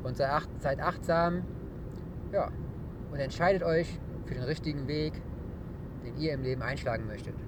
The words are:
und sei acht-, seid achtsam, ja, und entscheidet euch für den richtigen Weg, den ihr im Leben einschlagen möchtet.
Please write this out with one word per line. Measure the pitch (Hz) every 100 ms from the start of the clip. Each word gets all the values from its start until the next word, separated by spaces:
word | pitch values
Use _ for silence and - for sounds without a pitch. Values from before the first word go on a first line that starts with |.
und | 127 127
sei | 135
acht-, | 147 - -
seid | 147 139
achtsam, | 151 175 - 165 170 175 180 - - - - - - - -
ja, | 202 135 - - - - - -
und | 143
entscheidet | 135 - 175 196
euch | 170 160 170 - - - -
für |
den | 127
richtigen | 123 156 160 143 135
Weg, | 151 156 - - - - - - - - -
den | 120 123
ihr | 160
im | 139
Leben | 127 131
einschlagen | 120 131 131 113 110
möchtet. | 107 113 -